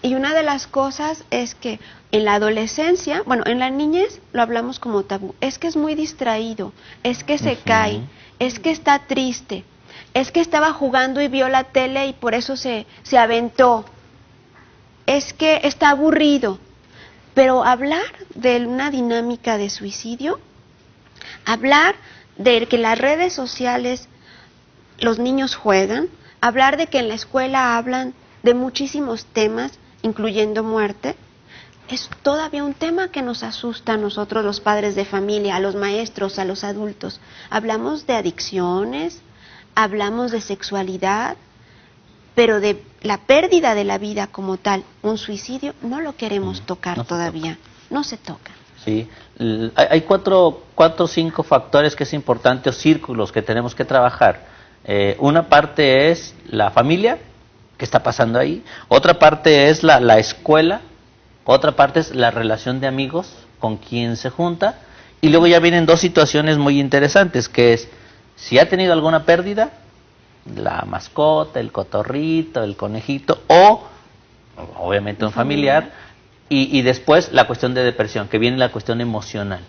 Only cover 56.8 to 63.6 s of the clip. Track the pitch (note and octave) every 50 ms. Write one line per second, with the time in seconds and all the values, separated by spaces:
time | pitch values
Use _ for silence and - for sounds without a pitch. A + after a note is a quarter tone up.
56.8 | A#2+ C#3+ E3 F3+ G#3 A#3 E4 E4 - - _ _ _ _ _ _ _ _ _ -
57.8 | B2+ B2 - A#2+ - A#2+ A#2 - B2 A2+ A2+ B2 C3+ C#3+ E3 - - - - -
58.8 | - _ - C#3 C#3 F3 E3 - D#3+ D#3 D#3 D3+ - D#3+ D3+ C#3+ C#3 D3 D#3 D#3
59.8 | E3 D#3+ D3 B2 B2 A#2 A2 A2 A2 - - - - - D3+ D#3 D#3+ E3+ G3 A3
60.8 | - - - _ _ _ _ _ _ _ _ _ _ - B2+ C3+ - D3 C3+ -
61.8 | C#3+ C3+ C3+ D#3+ D#3+ - - B2+ A#2+ A#2 - A#2+ A2+ A2 G#2+ G#2+ - B2 B2+ C3
62.8 | C3 C3+ C3 C3+ C#3 C3 C#3+ E3+ F#3+ - - - - _ _ _